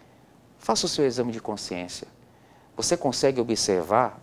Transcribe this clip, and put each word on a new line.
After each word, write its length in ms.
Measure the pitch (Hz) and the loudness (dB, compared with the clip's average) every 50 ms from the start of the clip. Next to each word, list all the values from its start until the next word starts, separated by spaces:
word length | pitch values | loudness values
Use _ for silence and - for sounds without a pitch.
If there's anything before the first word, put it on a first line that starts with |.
| - - - - - - - - - - - - | -20 -20 -20 -20 -20 -20 -20 -20 -20 -20 -20 -8
faça 280 | - - 226 - - | -2 -2 0 0 0
o 20 | 165 | -2
seu 180 | - - 143 | 0 2 2
exame 260 | 131 113 127 120 123 | 2 2 0 -2 -2
de 80 | 110 110 | -4 -6
consciência. 680 | - - 104 101 - - 92 87 90 90 - - - - - - - - - - - - - - - - - | -6 -6 -6 -6 -6 -6 -6 -6 -8 -8 -10 -12 -14 -16 -20 -20 -20 -20 -20 -20 -20 -20 -20 -20 -20 -14 -8
Você 200 | - 113 - 175 | -4 -2 0 0
consegue 440 | 170 - 135 120 - - 135 131 127 | 2 0 0 0 2 2 2 4 2
observar 800 | 117 120 110 - - 107 95 90 82 85 107 120 127 107 - - | 0 0 0 0 2 2 2 2 2 2 4 4 4 2 -2 -8